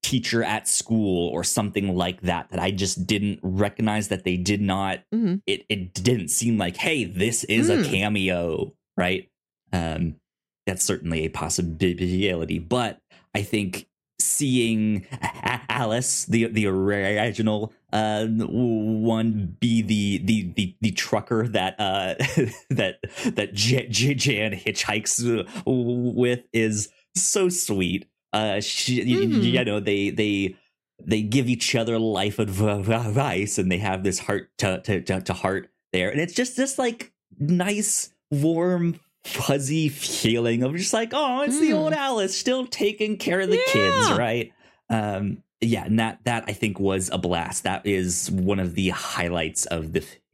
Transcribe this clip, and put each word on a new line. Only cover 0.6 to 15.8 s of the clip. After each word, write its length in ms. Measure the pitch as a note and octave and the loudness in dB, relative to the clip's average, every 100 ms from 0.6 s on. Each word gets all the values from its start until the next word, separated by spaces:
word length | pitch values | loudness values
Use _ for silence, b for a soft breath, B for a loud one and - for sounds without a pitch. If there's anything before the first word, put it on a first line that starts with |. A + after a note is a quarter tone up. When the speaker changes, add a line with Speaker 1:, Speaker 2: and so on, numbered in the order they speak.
| - | 0
Speaker 1:
school 600 | - - A2+ G2+ F2+ E2+ | -2 0 0 2 2 0
or 140 | D2 | -2
something 520 | F2 - G#2 G2+ G2 F2+ | -2 0 0 0 0 0
like 260 | F2+ F#2 | 0 -2
that, 280 | F2+ F2 - | -2 -2 -2
that 100 | F#2 | -2
I 120 | F#2 | -2
just 340 | G2+ F#2+ - F2+ | 0 -2 -2 0
didn't 320 | G#2 G#2 G2 | 0 0 -2
recognize, 640 | F#2 F#2+ G#2 - A2 G#2+ F#2+ | -4 0 0 2 0 0 -2
that 140 | F#2+ | -2
they 140 | F#2 F2+ | 0 0
did 240 | F2+ G2+ | 2 2
not, 380 | G2+ C3+ F#3+ F#2+ _ | 2 0 0 -4 _
Speaker 2:
Mm-hmm. 220 | A3 A3 F#3+ - | 0 2 0 0
Speaker 1:
it, 200 | G2+ - | -4 -2
it 240 | G#2 F2+ | -6 -4
didn't 360 | - F#2 B2 F2+ | -2 2 2 0
seem 280 | - A#2 A2+ | 0 2 2
like, 200 | F2+ F2+ | 0 -2
"Hey, 260 | - D#3 G2 | 0 0 -2
this 380 | F2+ G#2 A#2 - | 0 0 0 0
is 240 | A#2+ E4 | 2 4
a 80 | E4+ | 2
Speaker 2:
Mm. 120 | D3+ | 2
Speaker 1:
cameo," 840 | F#2+ G#2 G#2 F#2 F2 E2+ D#2+ - - _ - | 0 0 0 0 0 0 -2 -4 -10 _ -2
right? 320 | F2+ F#2+ - _ _ _ _ | 0 0 -6 _ _ _ _
Um, 420 | F#2 E2 D#2+ E2+ - _ _ _ _ - | -2 -2 -2 -4 -4 _ _ _ _ -6
that's 180 | F2+ - | -2 -2
certainly 400 | F#2+ E2 D#2+ D#2 | -2 -2 -2 -2
a 40 | |
possibility, 1300 | - D#2+ - F2 D#2+ F2+ F2 F2+ F#2 G2+ F2 D#2+ E2+ | -4 -4 -2 -2 0 0 0 -2 0 0 0 -2 -4
but 420 | E2 B2 A#2 - _ b b G#2 | -2 -2 -2 -6 _ b b -4
I 60 | |
think 460 | G2+ G#2+ G2 F2+ - _ _ _ | -2 -2 -2 -6 -14 _ _ _
seeing 880 | - - C#3+ B2+ A#2 A2 G#2+ G#2 - | -2 0 2 2 4 2 2 0 -4
A-, 140 | C3 - - | -6 -6 -4
A-, 180 | - B2 - | -4 -4 -4
Alice, 560 | A2 | -2